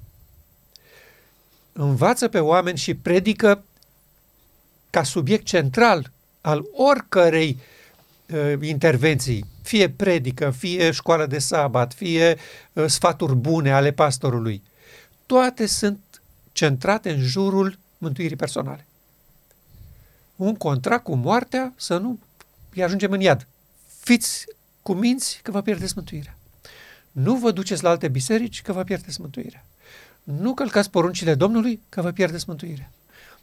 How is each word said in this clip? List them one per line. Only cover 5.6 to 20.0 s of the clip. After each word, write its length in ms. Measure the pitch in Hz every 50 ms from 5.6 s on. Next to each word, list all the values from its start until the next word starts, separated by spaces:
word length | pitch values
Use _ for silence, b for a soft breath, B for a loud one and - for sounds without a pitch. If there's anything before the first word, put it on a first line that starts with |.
| 143 135 131 226 240 233 196 160 127 - _ _ _ _ _ _
al 220 | - 156 151 147 160 427
oricărei, 880 | 392 277 262 285 285 247 - - - 190 175 165 160 160 160 156 131 127 B B B B B B B B B _ _ _ _ - 165
uh, 200 | 151 147 147 147 139
intervenții, 840 | 151 156 156 139 170 165 143 123 135 160 151 127 - 131 120 104 - - - -
fie 280 | - - - 214 190 170
predică, 600 | - - 202 196 175 160 123 131 131 - 151 139
fie 420 | 131 127 - 175 175 180 170 165
școală 340 | 147 - - - 165 160 151
de 140 | 135 135 147
sabat, 540 | 139 - 185 160 147 135 113 123 123 123 -
fie, 440 | - 202 170 165 165 165 170 160 160 B B B B B B B
uh, 120 | 165 156
sfaturi 480 | 156 - - - 175 160 - 180 139 131
bune 360 | 123 117 151 160 165 147 139
ale 200 | 135 139 139 147
pastorului. 720 | 143 - 156 147 131 - - 135 120 120 113 113 104 95 - b b b b b b b b b b _ _
Toate 400 | - 254 254 254 254 254 - 220
sunt 560 | 208 - - 220 202 202 - _ _ - - _ _ _ _ _ _
centrate 600 | - - 160 151 135 127 - 190 208 220 - 196
în 80 | 156 139
jurul 580 | 131 127 127 190 196 196 190 190 196 190 185 - _ _ _
mântuirii 380 | - 170 160 135 131 170 160 151
personale. 500 | 143 - 143 - - 139 135 139 143 - _ _ _ _ _ _ _ _ _ _ _ _ _ _ _ _ _ - - - b b b